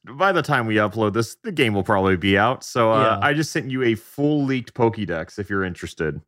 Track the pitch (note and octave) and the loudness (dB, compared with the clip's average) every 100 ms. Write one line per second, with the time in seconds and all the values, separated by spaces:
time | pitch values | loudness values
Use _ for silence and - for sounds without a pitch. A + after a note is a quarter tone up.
0 | - C3+ F#3+ F3 D3+ C3+ A2+ G#2+ G#2+ G#2+ | -18 0 2 2 0 0 2 2 2 0
1 | G#2+ G#2 A2+ - A#3 D#3 A#2+ G2+ F#2 G2+ | 0 0 -4 -6 -8 0 0 0 0 2
2 | F#2+ F#2 G2 G2 A2 B2+ - B2+ A2+ A2 | 2 2 2 4 2 0 -4 0 2 4
3 | A2 G#2+ B2+ D3 D3+ E3 C3+ C3 B2 A2 | 2 2 0 0 -2 -4 -6 -2 0 -2
4 | - - D3 D3+ C3+ C3 A#2 - A2+ G#2+ | -6 -2 0 2 0 -2 -6 0 0 0
5 | F#2 E2 D#2+ - F#2+ G2 F#2 F2 E2+ - | -4 -6 -8 -10 -4 -2 -2 -6 -12 -4
6 | D#2+ D2+ | -4 -4